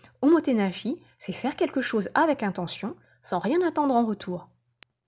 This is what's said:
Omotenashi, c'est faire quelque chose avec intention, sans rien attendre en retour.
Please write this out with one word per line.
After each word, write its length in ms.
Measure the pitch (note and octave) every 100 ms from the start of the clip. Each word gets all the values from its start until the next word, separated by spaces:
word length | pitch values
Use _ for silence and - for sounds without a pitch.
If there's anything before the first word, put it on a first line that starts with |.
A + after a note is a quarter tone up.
| - _
Omotenashi, 800 | C#4 E4 D4 A3+ G3 F3 G#3+ F4 - -
c'est 140 | -
faire 240 | - B3+ -
quelque 260 | F4 C4+
chose 280 | A#3 A3 F#3+
avec 300 | - D#4+ C4+
intention, 520 | G3+ F#3 E3+ - G#3+ F4 _ _
sans 160 | - F3
rien 200 | G3 E4+ F4
attendre 280 | D#4+ C#4+ A#3+
en 100 | A3
retour. 440 | G#3 F#3+ F3 - _ _ _ - _